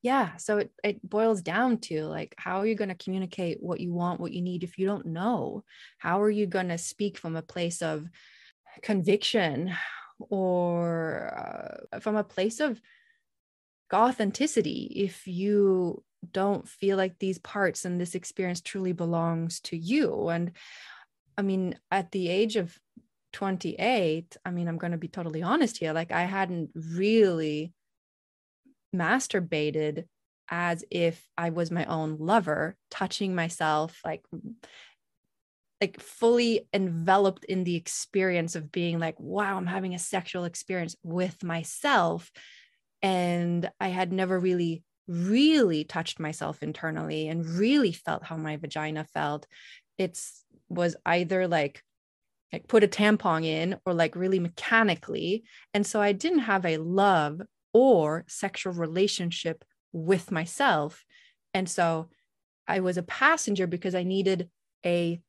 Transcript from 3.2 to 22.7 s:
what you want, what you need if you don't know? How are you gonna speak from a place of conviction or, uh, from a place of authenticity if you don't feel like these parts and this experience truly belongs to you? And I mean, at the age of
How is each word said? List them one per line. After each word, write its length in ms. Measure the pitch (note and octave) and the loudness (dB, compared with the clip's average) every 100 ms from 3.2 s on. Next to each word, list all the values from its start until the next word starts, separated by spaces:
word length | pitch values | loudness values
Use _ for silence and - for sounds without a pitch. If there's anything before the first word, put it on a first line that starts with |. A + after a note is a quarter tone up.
| F#3 - F3 - | -4 -4 -4 -4
what 160 | F3 E3+ | -6 -6
you 120 | F3 | -4
want, 260 | F3 F3 F3+ | -2 -2 -2
what 120 | E3+ | -6
you 100 | - | -4
need 220 | F3+ F3+ | -4 -4
if 140 | F3 - | -8 -4
you 80 | F#3+ | -2
don't 220 | G3+ - | -2 -6
know? 560 | E3 G3+ A3+ B2+ - - - - _ | -4 -2 -2 -4 -8 -14 -20 -20 _
How 240 | E3+ F#3 | -2 2
are 80 | G#3 | 2
you 160 | G#3 G3+ | 2 0
gonna 320 | F#3 F3+ E3+ | 0 -2 -4
speak 400 | - - G#3 G3+ | -6 -4 -4 -4
from 180 | E3 D#3+ | -6 -6
a 60 | |
place 400 | E3 - F3 E3+ | -6 -4 -4 -2
of 260 | E3 D#3 E3 - - - - _ _ - | -4 -4 -8 -16 -20 -20 -20 _ _ -14
conviction 880 | - G3+ F3 G#3 - A3+ E3+ C3+ F3+ E3+ - - - _ | -2 0 4 2 2 2 2 0 -4 -4 -6 -12 -18 _
or, 1700 | - G3 F#3 F3+ F3 F3 E3+ E3 D#3+ D3 - - - - - - - | -4 0 2 2 2 0 0 0 -2 -4 -6 -8 -8 -10 -12 -14 -12
uh, 80 | - | -8
from 160 | A3 G#3+ | -2 -2
a 80 | |
place 360 | G#3 - G3 A3+ | -2 -2 -2 0
of 200 | D4+ A3 _ _ _ _ _ _ _ _ _ _ _ | -4 -4 _ _ _ _ _ _ _ _ _ _ _
authenticity 920 | G3 A#3+ B3 G3+ - D#4 - E3 - - - | 2 4 4 -2 0 0 2 0 -4 -8 -4
if 300 | G3 - - | -4 -4 -10
you 760 | F3+ G3 G#3 G3 F#3 F3+ - _ _ E3+ | -4 2 4 4 4 0 -4 _ _ -8
don't 360 | F#3+ G3 F#3+ - | -2 0 0 -4
feel 280 | - G3 G3 | -4 0 2
like 220 | F#3+ F3+ | 0 -2
these 220 | F#3+ F#3 | -4 -4
parts 460 | - G#3 F#3+ - F#3 | -6 0 0 0 -4
and 140 | F3 | -2
this 140 | F3 | -2
experience 480 | F#3 - - F#3 F3 | -6 -8 -6 -4 -4
truly 300 | - G3 F#3 | -6 -4 -4
belongs 680 | F3 E3+ E3 E3 E3 E3 - | -2 0 0 0 0 -4 -6
to 140 | - E3 | -8 -8
you? 540 | E3 C#4 C#4 - D#3+ | -2 0 2 0 -2
And 220 | E3+ F3 F3 - - - - - _ _ - | 0 -2 -6 -20 -20 -20 -20 -20 _ _ -4
I 40 | |
mean, 360 | G3 F#3+ F#3 - _ | -2 0 -2 -6 _
at 200 | F#3+ F3+ | -2 -2
the 180 | G3 F3+ | -4 0
age 260 | F3+ A3 A3 | 2 2 0
of 220 | F3 | -4